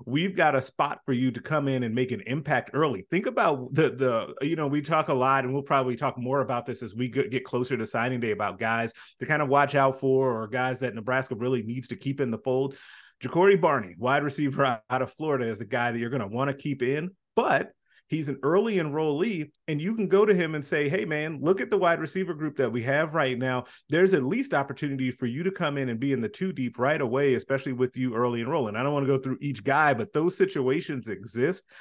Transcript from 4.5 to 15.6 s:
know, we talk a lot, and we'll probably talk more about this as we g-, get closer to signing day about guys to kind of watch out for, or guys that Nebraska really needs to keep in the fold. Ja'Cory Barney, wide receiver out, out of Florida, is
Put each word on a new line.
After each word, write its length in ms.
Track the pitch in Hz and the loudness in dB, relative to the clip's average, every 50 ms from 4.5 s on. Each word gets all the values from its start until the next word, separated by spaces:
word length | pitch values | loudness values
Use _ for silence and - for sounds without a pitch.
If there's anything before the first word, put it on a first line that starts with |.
| 165 | -2
know, 120 | 160 151 | -2 0
we 140 | 139 143 151 | 0 -2 -2
talk 260 | 143 151 165 156 156 | 0 0 0 0 2
a 60 | 165 143 | 2 2
lot, 300 | 127 127 135 135 135 127 | 2 4 4 4 2 2
and 100 | 123 135 | 0 -2
we'll 80 | 143 135 | -4 0
probably 320 | - 147 139 127 127 123 | 2 2 2 2 0 -2
talk 240 | 117 143 131 - 127 | -2 -2 -2 -2 -4
more 220 | 120 127 135 143 | -4 -2 0 0
about 260 | 127 107 123 120 117 | 0 0 -2 -4 -4
this 160 | 135 120 - 123 | -6 -8 -8 -10
as 100 | 107 101 | -10 -6
we 160 | 113 127 123 | -4 -4 -2
g-, 200 | 107 135 127 - | 0 -2 -2 0
get 160 | 127 135 - | -4 -6 -4
closer 320 | - - 120 123 - 135 | -2 -2 -2 -2 -2 -2
to 80 | 113 110 | -4 -4
signing 340 | - - 113 117 127 127 123 | -2 -2 -2 0 0 -2 -2
day 100 | 117 110 | -2 -2
about 280 | 104 98 104 98 92 95 | -2 -2 -2 -4 -4 -2
guys 340 | 113 113 113 113 117 113 - - - - - _ | -2 0 0 0 -2 -4 -6 -12 -20 -20 -14 _
to 60 | 127 | -4
kind 160 | 117 151 151 | -2 0 0
of 60 | 151 | 2
watch 260 | 131 139 143 143 139 139 | 4 4 4 4 4 4
out 260 | 139 135 135 131 - | 4 4 4 2 2
for, 440 | 135 135 131 131 135 131 117 110 113 | 2 2 4 4 4 2 0 -2 -4
or 40 | |
guys 320 | 104 123 127 127 131 127 117 | -4 -2 -2 -2 -2 -2 -2
that 120 | 131 123 104 | -4 -4 -4
Nebraska 400 | 113 107 123 127 131 131 - 127 | -6 -4 -2 0 0 0 -2 -4
really 300 | 104 120 131 135 120 104 | -4 -2 0 0 0 -2
needs 240 | 110 120 131 123 | -4 -8 -8 -8
to 80 | - 120 | -10 -10
keep 260 | - - 139 139 143 | -6 -6 -4 -2 -2
in 80 | 139 120 | -2 -2
the 80 | 113 | -4
fold. 380 | 110 - 131 127 131 135 135 139 - - - - - - - _ _ - | -4 -2 0 0 0 0 -2 -4 -10 -18 -20 -20 -20 -20 -20 _ _ -10
Ja'Cory 360 | 110 - 165 185 196 202 170 | -2 2 6 6 6 6 6
Barney, 360 | 165 160 143 127 104 90 82 | 4 2 2 2 -2 -6 -8
wide 260 | 85 113 123 139 147 147 | -4 0 2 2 2 0
receiver 400 | 147 143 - 147 139 131 143 139 | -2 -2 -2 -2 0 2 2 2
out, 180 | 131 120 110 - - | 2 2 -2 -4 -2
out 100 | 123 131 | -2 -2
of 100 | 127 123 | -2 -2
Florida, 360 | - - 156 156 143 127 120 | -4 -6 -2 -2 0 0 0
is 140 | 113 107 101 | -2 -4 -6